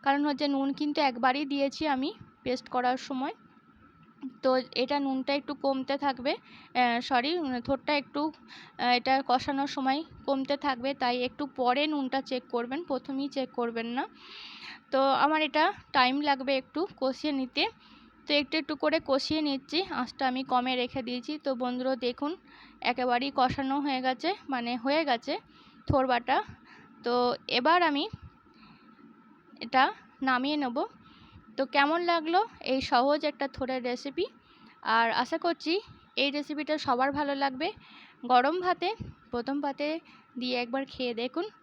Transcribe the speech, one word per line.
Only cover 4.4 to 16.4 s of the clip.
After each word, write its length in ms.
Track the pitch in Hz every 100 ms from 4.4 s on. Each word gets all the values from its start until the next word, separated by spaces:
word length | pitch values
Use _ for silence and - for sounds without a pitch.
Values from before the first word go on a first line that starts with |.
তো 140 | 262 254 254
এটা 260 | - 254 285
নুনটা 360 | 277 262 254
একটু 200 | 285 277
কমতে 440 | 277 277 269 254 277
থাকবে, 340 | 285 254 254
আহ, 680 | 403 - - - 247 247 233
সরি, 380 | 247 254 254 359
উম, 220 | 294 254
থোড়টা 340 | 233 269 -
একটু, 380 | 294 - 285 311 - - - - -
আহ, 120 | 240
এটা 320 | 247 247 262 269
কষানোর 400 | 247 - 269 277
সময় 360 | - 262 277 330 - -
কমতে 300 | 269 269 285
থাকবে, 380 | 294 254 254
তাই 220 | 269 247 247
একটু 240 | 247 254 294
পরে 400 | - 247 247 302
নুনটা 340 | 302 262 269
চেক 220 | 269 254 247
করবেন, 340 | 233 240 269
প্রথমেই 440 | 349 269 - 269 277
চেক 200 | 277 254
করবেন 360 | - 233 233 226
না। 200 | 240 359 - - - - - - - _
তো 100 | 269
আমার 420 | 269 269 294 311
এটা 300 | 311 302 330 403 -
টাইম 280 | 277 254 269
লাগবে 360 | 294 269